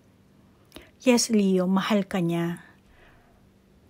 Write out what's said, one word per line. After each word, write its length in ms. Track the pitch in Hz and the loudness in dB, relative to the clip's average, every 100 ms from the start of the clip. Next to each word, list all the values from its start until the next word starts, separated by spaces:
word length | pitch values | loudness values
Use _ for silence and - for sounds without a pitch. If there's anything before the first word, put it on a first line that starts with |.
| _ _ _ _ _ _ _ - - - | _ _ _ _ _ _ _ -20 -20 -4
Yes, 320 | 254 240 - | 2 2 2
Leo, 400 | 214 196 185 180 | 0 2 2 0
mahal 400 | 190 - 208 190 | 0 0 -2 -2
ka 80 | 196 | -4
niya. 480 | 170 170 170 170 - - _ - - - _ _ _ _ _ _ | -2 -2 -4 -8 -16 -20 _ -20 -20 -20 _ _ _ _ _ _